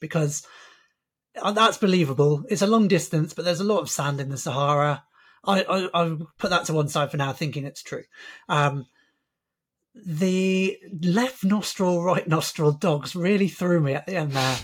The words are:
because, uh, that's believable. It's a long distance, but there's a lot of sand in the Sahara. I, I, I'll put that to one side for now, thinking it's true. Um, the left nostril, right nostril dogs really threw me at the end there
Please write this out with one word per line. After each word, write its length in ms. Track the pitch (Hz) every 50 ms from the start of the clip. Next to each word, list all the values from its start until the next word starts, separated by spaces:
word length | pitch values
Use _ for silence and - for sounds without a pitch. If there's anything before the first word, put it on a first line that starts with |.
because, 460 | 160 160 - 160 151 147 147 - - - - - - - - _ _ _ _ _ _ _ _ _ _ _ - -
uh, 120 | - 202
that's 260 | 208 220 226 196 196 -
believable. 640 | 208 190 185 180 160 135 131 139 143 147 151 143 - -
It's 100 | 208 147
a 40 | 196
long 200 | 208 226 226 208 190
distance, 440 | 196 156 - - 170 156 156 151
but 120 | - 165 165
there's 160 | 175 170 160
a 40 | 196
lot 160 | 214 208 175
of 80 | 147 -
sand 300 | - - 143 143 139 139
in 80 | 131 135
the 80 | 139
Sahara. 680 | 117 - 151 123 139 143 147 147 143 147 147 143 - - _ _ _ _ _ _ _ -
I, 180 | 196 196 190 180
I, 240 | - 185 190 185 180 -
I'll 240 | 170 170 165 160 151 165 - _ -
put 120 | - 180
that 160 | 180 170 -
to 80 | - 156
one 140 | 156 147 131
side 220 | - 156 143 135
for 60 | -
now, 160 | 143 139 135
thinking 320 | 131 - 170 139 117 143 135
it's 180 | 139 - -
true. 220 | - - 139 - - _ _ - - - - - _ -
Um, 380 | 165 147 143 143 139 139 123 - _ _ _ _ _ _ _ _ _ _ _ _ _ _ _ _ _ _ _ _ -
the 840 | 240 208 180 156 156 190 185 185 185 190 185 185 185 190 190 - - - - 202 151
left 400 | 175 175 175 233 247 262 - -
nostril, 600 | 190 190 208 208 - - - - 190 180 180 170
right 240 | 170 180 160 - - 160
nostril 440 | 160 156 - - - 170 156 147
dogs 440 | 147 - 208 170 147 143 - - -
really 320 | 175 170 190 208 190 202 175
threw 320 | - - 180 180 175 165
me 140 | 147 139 135
at 120 | 147 -
the 100 | 185 190
end 160 | 170 156 147
there 260 | 135 135 131 131 127 117